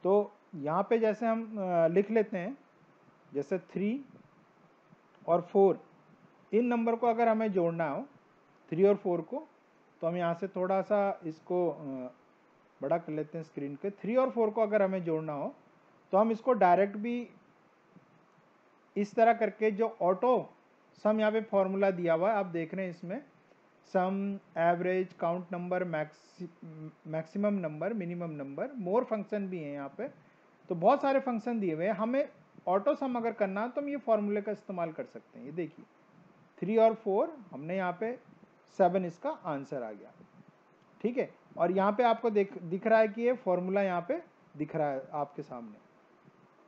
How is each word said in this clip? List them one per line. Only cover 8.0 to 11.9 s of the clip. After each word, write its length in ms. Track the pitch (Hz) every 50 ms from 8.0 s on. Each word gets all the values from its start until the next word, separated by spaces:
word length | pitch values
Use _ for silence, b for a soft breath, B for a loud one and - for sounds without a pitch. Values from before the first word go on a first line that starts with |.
| 269 - - - _ _ _ _ _ _ _ _ _ -
थ्री 140 | 165 160 190
और 120 | 196 208
फ़ोर 240 | 202 - 190 175 170
को, 280 | 170 - 240 285 320 - _ _ _ _ _ _ _ _ _ _
तो 60 | -
हम 100 | 165 170
यहाँ 180 | 180 175 170 170
से 140 | 170 196 190
थोड़ा 340 | - 185 180 185 190 190 180
सा 380 | - 214 202 202 196 190 - -
इसको, 460 | 165 156 - _ - 180 180 175 170
अ, 60 | - - 156 143